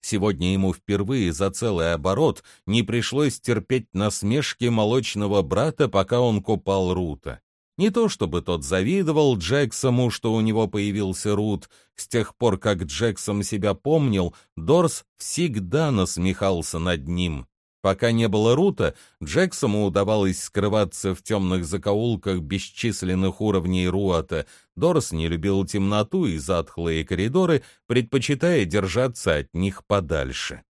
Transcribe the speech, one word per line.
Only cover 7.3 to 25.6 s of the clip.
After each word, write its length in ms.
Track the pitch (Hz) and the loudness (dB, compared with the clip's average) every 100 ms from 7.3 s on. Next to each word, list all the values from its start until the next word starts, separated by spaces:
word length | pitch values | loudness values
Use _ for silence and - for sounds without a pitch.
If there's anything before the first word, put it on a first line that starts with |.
| 60 _ _ _ - | -14 _ _ _ 0
Не 140 | 202 | 0
то 180 | 240 226 | 2 0
чтобы 320 | - 92 85 | 0 -2 -2
тот 220 | 82 87 | -2 -4
завидовал 760 | 69 92 95 190 165 156 147 117 | 0 0 0 0 0 2 4 2
Джексому, 760 | 82 135 135 - 131 123 123 | 0 0 0 0 0 2 0
что 220 | - 117 | 0 -2
у 80 | 110 | 2
него 280 | 110 110 107 | 2 2 0
появился 680 | 104 104 101 98 92 107 | 0 0 0 -2 -2 -2
Рут. 340 | 104 107 101 - _ _ - | 0 0 -2 -6 _ _ -16
С 100 | - | -4
тех 300 | 120 104 - | -2 -2 0
пор, 220 | 120 95 | 0 2
как 260 | 110 98 | 0 0
Джексом 580 | 85 - 117 98 - 101 | -2 -2 -2 -2 -4 -4
себя 320 | 98 107 101 | -2 -2 -2
помнил, 600 | 95 - 160 139 101 87 - _ - | -2 2 2 4 2 0 -4 _ -10
Дорс 480 | 80 160 170 - - _ | 2 4 4 -2 -14 _
всегда 760 | - - 170 110 92 131 160 | -10 -2 -2 -2 -2 0 2
насмехался 880 | 120 90 - 90 98 98 90 80 82 | 2 0 0 -2 0 0 0 -4 -4
над 300 | 87 85 69 | -2 -2 -2
ним. 380 | 87 90 73 64 _ _ _ | -2 -2 -4 -10 _ _ _
Пока 300 | 101 95 117 | -2 0 2
не 160 | 113 117 | 2 2
было 260 | 104 110 | 2 4
Рута, 400 | 127 196 - 85 - - _ | 4 2 2 -2 -2 -20 _
Джексому 640 | 76 104 180 - 127 104 | -4 0 0 0 0 2
удавалось 580 | 101 92 101 107 98 92 | 2 0 2 2 0 -2
скрываться 720 | - - 101 107 101 - 98 | -4 -2 0 2 0 -2 -4
в 80 | 92 | -4
темных 440 | - 107 95 92 82 | -2 -2 0 0 -2
закоулках 720 | 92 104 101 117 107 101 92 | -4 0 0 0 -2 -2 -2
бесчисленных 1000 | 76 95 - - 117 98 92 92 95 - | -2 -6 -6 -4 -4 -2 -2 0 0 0
уровней 480 | 107 95 87 92 90 | 0 0 2 0 0
Руата. 580 | 90 98 87 76 80 71 - _ | 0 0 0 -2 -6 -6 -14 _
Дорс 380 | - 156 165 - | -2 2 2 0
не 160 | 82 82 | -2 -2
любил 380 | 85 85 98 | -2 0 0